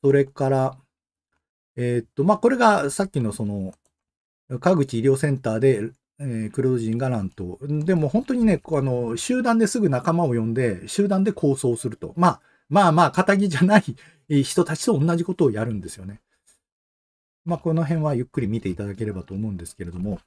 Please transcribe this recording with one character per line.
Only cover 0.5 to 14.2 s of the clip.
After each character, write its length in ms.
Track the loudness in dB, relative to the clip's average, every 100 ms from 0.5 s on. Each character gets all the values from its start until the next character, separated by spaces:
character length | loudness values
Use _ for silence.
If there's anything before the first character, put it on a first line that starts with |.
| 0 -2 -6 _ _ _ _ _ _ _ _ _ -6
え 240 | -2 -2
ー 40 |
っ 40 | -4 -2
と、 80 |
ま 120 | 2 4
あ、 20 |
こ 100 | 2
れ 80 | 4
が 320 | 4 4 0
さ 140 | -2
っ 40 | -4
き 140 | -2
の 100 | -4
そ 120 | -4 -6
の、 300 | -4 -8 -12 _ _ _ _ _ _ _ -4
川 160 | 0 2
口 240 | 0 0
医 40 |
療 120 | 2 2
セ 140 | 0
ン 80 | -2
タ 180 | -2 2
ー 40 |
で、 320 | 2 2 -2 -12 _ _
え 60 | -8 -6 -6
ー、 20 |
ク 120 | -2
ル 60 | 0
ド 80 | 0
人 180 | -2 -2
が 120 | -2
乱 200 | -2 -4
闘。 540 | -8 -12 -10 -6 -4
で 100 | 0
も 140 | 0 2
本 160 | -2
当 100 | -2
に 120 | 0 2
ね、 120 | 2
こ 200 | 0 -2
う、 20 |
あ 20 |
の、 340 | 0 -2 -4 -6
集 280 | -2 -2
団 160 | 2 2
で 80 | 2
す 120 | 2
ぐ 100 | 0
仲 220 | 0 0
間 100 | 0
を 60 | 2
呼 60 | 0
ん 180 | 0 0
で、 320 | 0 -2 -8
集 200 | 0 0
団 160 | 2
で 100 | 0
抗 180 | 0 0
争 260 | 0 0 -2
す 100 | -4
る 100 | -8
と。 160 | -12 0
ま 120 | 2
あ、 140 | 0 _ _ _
ま 200 | 4 4
あ 40 |
ま 140 | 6 4
あ、 60 |
堅 260 | 2 2 2
気 100 | 2
じ 100 | 2
ゃ 40 |
な 160 | 4 4
い 680 | 2 -12 -16 _